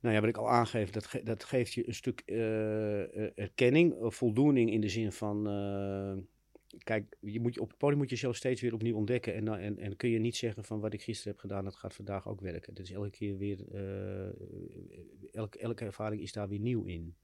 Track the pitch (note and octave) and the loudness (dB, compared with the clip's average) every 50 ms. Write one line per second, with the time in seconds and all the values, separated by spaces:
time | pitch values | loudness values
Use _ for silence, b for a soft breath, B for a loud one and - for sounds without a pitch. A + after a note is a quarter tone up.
0 | - A#2 A2 G#2+ G#2 A2 A2 G#2+ A2+ A2+ A#2+ A#2+ A#2 A2 - A#2 G#2+ F#2 - A2+ | 2 4 4 6 4 4 2 2 2 4 6 6 6 4 2 0 -2 0 -2 -6
1 | G#2+ - - C3+ - A2+ A2+ G#2+ - - - C3 A#2+ - - - - - A2 - | -6 -4 -8 -6 -2 -2 -4 -4 -4 0 2 2 2 2 0 -4 -2 -2 -4 -2
2 | - C3 A2+ - - - - A2+ A2+ A2 A2 A2 G#2+ G#2+ G#2+ G#2+ A2 G#2 G#2 G2+ | -2 -4 -4 -4 -6 -4 -2 0 0 0 2 0 0 0 0 0 0 0 0 0
3 | F#2 - - G#2 G#2+ G2+ - - G2+ G2 _ - C3 B2 C3 D#3 E3+ E3+ - - | -2 -4 -4 -4 -4 -4 -4 -4 -6 -6 _ 6 6 8 10 10 8 8 6 4
4 | A2 A2+ G#2+ - C3 A#2+ G#2+ A#2 C#3 D3+ C#3+ B2+ A#2 A2+ G2+ A2 G#2+ G#2 F#2+ A2+ | -2 -2 0 2 2 4 6 8 8 8 8 8 6 6 6 4 2 2 2 0
5 | A2+ G#2 G2+ - - G#2 G#2 G#2 G#2 G#2 G2+ G2+ G2+ G2+ G2+ G2 G2 G2 G2 G2 | 0 -2 -2 -2 -2 -2 0 0 0 0 0 -2 -2 -2 -2 -2 -2 -2 -2 -2
6 | G2 G2 F#2+ F#2+ F#2+ - _ _ _ _ _ - _ _ - - - - A2+ A2 | -2 -4 -4 -6 -8 -10 _ _ _ _ _ -20 _ _ -20 -16 -4 0 0 0
7 | G#2 - - _ - G#2 G#2 A2+ A#2 A#2+ A#2+ - A2+ A2 - _ - C#3+ D3 C#3+ | 0 -2 -14 _ -10 -6 -4 0 0 0 0 -2 -6 -8 -4 _ 2 4 4 4
8 | C#3+ C3 C3 A#2 - C3 A#2+ - - C3 B2+ B2 - B2 A2+ A2 A2 A#2 A2+ G#2+ | 2 0 -2 -2 -2 -2 -2 0 0 0 0 2 0 -2 0 2 0 2 2 2
9 | G#2+ G#2 B2 B2 - - F#2 G#2+ G#2 A2 G#2+ G2+ F2+ G#2 G#2+ - - G2+ G2 - | 2 2 2 0 0 -2 -2 -2 -2 -2 -2 -2 -4 -4 -6 -4 -6 -8 -6 -2
10 | - B2 A2+ A2+ A2 A#2+ A#2 - - A#2 G#2 - G#2 - A2+ A2 G#2 A2 G#2 G#2+ | 0 0 2 2 2 0 0 0 -2 -2 -4 -4 -8 -6 -6 -2 -2 -2 -4 -4
11 | - - A2+ - - G#2 G2+ - - G2+ G2+ G2 F#2+ G2 F#2 - - G2 - - | -6 -6 -6 -6 -6 -8 -8 -8 -8 -6 -4 -4 -4 -6 -8 -8 -10 -10 -10 -8
12 | G2+ G2 G2 G2 F#2+ G#2 G#2+ F#2+ F#2+ F#2 E2 F2 - - - - F#2 F2+ F#2 G2 | -6 -4 -4 -4 -4 -6 -8 -6 -6 -6 -6 -6 -8 -12 -14 -12 -12 -10 -6 -6
13 | G#2 G2+ - - - G2+ G2+ F#2+ G2 G2+ G2+ F#2+ G2+ - - G2 G2 F#2+ G2 G2 | -6 -6 -6 -4 -4 -4 -2 -2 -2 -4 -4 -4 -8 -10 -8 -6 -6 -4 -4 -6
14 | G2 G2 G2 G2 F#2+ F#2+ F#2 F2+ G2 F#2 F#2 F#2 F2+ F2 F2 F2+ F2+ F2 - - | -6 -6 -6 -6 -6 -8 -8 -10 -12 -12 -12 -12 -12 -12 -12 -14 -16 -16 -16 -18
15 | F2+ - - - F#2+ - _ G#2+ A2 G#2 - - - A2+ A#2 G#2 A#2+ G#2 G2 - | -18 -18 -18 -20 -20 -12 _ -6 -6 -6 -6 -8 -6 -6 -4 -4 -4 -8 -4 -2
16 | G#2+ G#2+ G#2+ G#2+ - G2 - G#2 G#2 F#2+ G2+ G2+ G#2 A#2+ B2+ A2+ F#2+ F#2 F2+ E2 | -2 -2 -2 -4 -6 -6 -4 -4 -4 -2 -2 -2 0 0 0 0 0 -2 -4 -6
17 | E2 E2 E2+ _ | -6 -8 -12 _